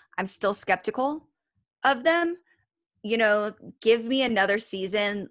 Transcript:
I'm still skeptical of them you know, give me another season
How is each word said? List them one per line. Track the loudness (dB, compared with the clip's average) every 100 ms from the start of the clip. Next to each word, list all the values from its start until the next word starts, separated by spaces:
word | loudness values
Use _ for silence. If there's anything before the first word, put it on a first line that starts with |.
| _ -8
I'm | -6
still | -2 -2
skeptical | -2 -2 -2 -2 -2 -2 -4 -12 _ _ _ _ _
of | 0 2
them | 2 2 0 -4 _ _ _ _ _ _
you | -4 2
know, | 4 2 0 -8 -20 -2
give | 2 2
me | 2 0
another | 2 2 2 0
season | -2 -6 -4 -2 -2 -4 -10